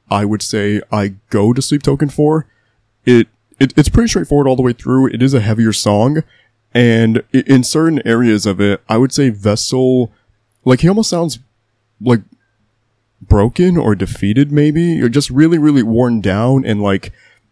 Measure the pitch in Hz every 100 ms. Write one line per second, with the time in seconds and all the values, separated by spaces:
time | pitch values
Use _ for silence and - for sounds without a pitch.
0 | - 101 104 107 - 110 104 104 - 107
1 | 101 98 - 107 107 127 - 147 - 139
2 | 143 - 151 160 - _ _ _ _ _
3 | - 120 - _ _ - 131 - 143 233
4 | 233 190 165 143 131 127 123 120 127 131
5 | 131 113 135 135 104 110 113 104 - 104
6 | 123 156 - _ _ _ _ 120 120 113
7 | 113 113 - 131 - 131 123 151 165 147
8 | - 117 120 104 104 95 101 98 - 113
9 | 135 - 135 101 101 107 - 127 127 127
10 | 117 _ _ _ _ _ 127 127 160 208
11 | 220 175 170 - _ _ _ _ _ -
12 | 113 113 - _ _ _ _ _ _ _
13 | _ _ - 104 113 - 180 175 117 95
14 | 95 - 101 117 147 147 151 151 175 160
15 | 117 139 143 127 160 170 151 143 113 113
16 | 123 113 95 98 123 135 113 104 101 98
17 | - - _ _ _